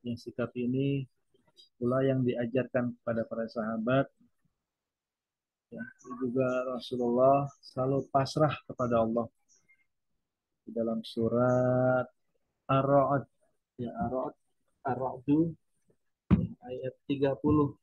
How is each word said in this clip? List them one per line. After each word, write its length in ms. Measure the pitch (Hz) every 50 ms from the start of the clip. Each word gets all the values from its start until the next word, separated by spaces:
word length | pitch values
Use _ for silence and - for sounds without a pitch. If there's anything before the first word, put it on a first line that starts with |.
yang 160 | _ 120 120
sikap 320 | 117 - 120 - - 120 113 _
ini 480 | 123 123 120 127 131 139 139 139 139 131 - _ _ _ _ _ _ _ _ _ - - _ _
pula 240 | _ 120 120 127 135
yang 240 | 135 135 131 131 127
diajarkan 720 | 120 - 120 120 117 117 131 120 - - 127 123 123 117
kepada 240 | _ _ - 117 113 113 -
para 160 | 113 113 113
sahabat. 640 | 113 - 117 110 110 113 113 110 120 131 135 135 - _ _ _ _ _ _ _ _ _ _ _ _ _ _ _ _ _ _ _ _ _ _ _ _ _ _ _ _ _ _ _ _
Ya, 160 | 117 113 117 - - _ _ - 127
juga 320 | 123 131 123 117 131 131 127 127 127 127 131 127
Rasulullah 720 | 120 123 - 127 123 123 120 120 123 127 135 139 139 139 139 - _
selalu 480 | _ - - 131 127 131 139 135 - -
pasrah 480 | - 135 135 135 - 147 156 143 - - _
kepada 400 | - - - 127 120 120 117 113
Allah 240 | 113 113 117 113 117 _ _ _ _ _ _ _ _ _ _ _ _ _ _ _ _ _ _ _ _ _ _ _ _ _ _ _
di 80 | - 110
dalam 240 | 117 113 113 113 113 110
surat 1040 | - - 117 113 113 117 120 123 127 123 127 127 123 127 127 127 127 127 127 123 - _ _ _ _ _ _ _ _ _ _ _ - 135
Ar-Ra'd, 560 | 135 135 135 139 143 135 131 143 131 117 _ _ _ _ _ _ _ _ _ _
ya, 160 | - 120 113 113 113 117 117
Ar-Ra'd, 240 | 127 131 131 147 - _ _ _ _ _ _ _ _ _
Ar-Ra'du, 720 | _ 139 - - 131 127 - 131 - 147 143 156 165 170 156 _ _ _ _ _ _ _ _ _ _ _ _ _ _ _ - - - - - _ -
ayat 320 | 123 127 127 131 131 - _ _
tiga 320 | - 143 135 139 135 135
puluh. 400 | 131 - 151 151 151 147 135 - _